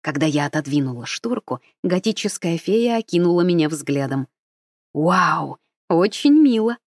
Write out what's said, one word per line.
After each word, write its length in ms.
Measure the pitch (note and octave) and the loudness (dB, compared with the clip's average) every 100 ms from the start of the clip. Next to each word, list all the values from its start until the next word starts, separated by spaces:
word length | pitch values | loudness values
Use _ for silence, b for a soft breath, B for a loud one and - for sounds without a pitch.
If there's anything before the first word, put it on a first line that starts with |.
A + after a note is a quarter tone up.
Когда 260 | - C#3+ D#3 | -6 -2 0
я 200 | D3 C#3+ | 0 -2
отодвинула 600 | D3+ D3 C#3+ C3+ A#2+ A#2 | -4 -2 -2 -2 -6 -10
шторку, 540 | - A#3 A#3+ - B2 b b | -8 -6 -6 -6 -10 b b
готическая 720 | - F3+ G#3 G#3 G#3 - F3 E3 | -2 -2 -2 -4 -6 -6 -4 -4
фея 420 | - G#3+ A#3 A3+ | 0 0 2 -2
окинула 420 | A3 F3 F3 F3 | -2 0 2 2
меня 280 | F3 F3 D3+ | 2 2 0
взглядом. 600 | D3+ C#3 C#3 C3+ C#3 C3+ _ _ _ _ _ _ | -2 -4 -4 -2 -4 -6 _ _ _ _ _ _
«Вау, 680 | C#3 D#3+ F#3 E3+ E3 D3 C#3+ _ _ _ | -2 0 2 2 0 -6 -12 _ _ _
очень 520 | E3 G3+ - D4 D4 | 2 2 2 4 6
мило!» 360 | D4 A3+ A3 A#3+ | 6 4 -2 -4